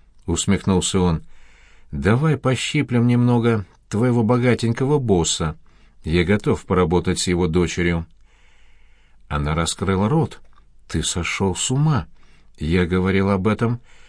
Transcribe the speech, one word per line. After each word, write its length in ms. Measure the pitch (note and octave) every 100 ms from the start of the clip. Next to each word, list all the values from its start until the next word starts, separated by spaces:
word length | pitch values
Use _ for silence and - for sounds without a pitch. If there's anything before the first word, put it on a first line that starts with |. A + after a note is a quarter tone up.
| - - -
усмехнулся 720 | E2+ - F#2+ - F#2 - G2
он. 240 | F2+ D#2+ - - - - - - -
«Давай 460 | C#2+ E2+ A#2+ D#3+ C3+
пощиплем 720 | C3 A#2 - D3+ - B2 A#2+
немного 580 | B2 B2 A#2+ A#2 A2+ F#2+ _ -
твоего 340 | G2+ B2 A#2+
богатенького 760 | A2+ B2 B2 A2+ A2+ A2+ C3+ D3
босса. 580 | A#2+ F2+ D#2+ - D#2+ - - - - -
Я 200 | - F2
готов 420 | E2+ G#2 - F2+ -
поработать 540 | F#2 E2+ F2 F2+ F2
с 80 | -
его 200 | F2 F2
дочерью». 580 | F2 E2 - F2 E2+ E2 - - _ - - - - - - _ - -
Она 280 | D2 D2 D#2+
раскрыла 540 | E2 - F#2 F#2+ G#2
рот. 320 | D#3+ C#3 - - - - - -
«Ты 160 | E2
сошел 520 | - F2+ D#2+ - G2 F2
с 160 | -
ума. 360 | C3 D#3 B2 - - - - - -
Я 280 | D2+ F2+ F2
говорил 440 | F#2 F#2 F#2+ G2
об 180 | G2 G#2
этом, 340 | G#2 A#2 A#2+ - -